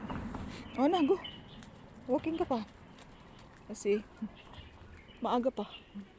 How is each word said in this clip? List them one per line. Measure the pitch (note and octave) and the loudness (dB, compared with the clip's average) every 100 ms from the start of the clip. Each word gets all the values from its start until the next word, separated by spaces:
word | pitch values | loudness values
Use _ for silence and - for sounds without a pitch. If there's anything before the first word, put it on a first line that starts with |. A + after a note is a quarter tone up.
| - - - - - - - - | -6 -6 -6 -6 -8 -8 -6 2
Oh, | C#4 | 6
na, | F4+ | 6
go. | C#4+ F#4+ - - - - - - - - - | 6 4 2 -12 -16 -16 -16 -16 -18 -10 0
Walking | C4+ D#4+ E4 | 0 2 0
ka | |
pa. | F4 A#3 G#3 - - - - - - - - - - | 2 0 -2 -10 -20 -18 -20 -20 -20 -20 -20 -18 -12
Kasi | G#3+ G#3 G#3 - - G#3+ - - - - - - - - - | -2 4 4 2 -8 -8 -8 -16 -16 -16 -18 -18 -18 -18 -4
maaga | A3+ A#3+ B3 | 0 2 2
pa. | A#3 G3+ - - G3+ G3 | 0 -4 -8 -16 -14 -12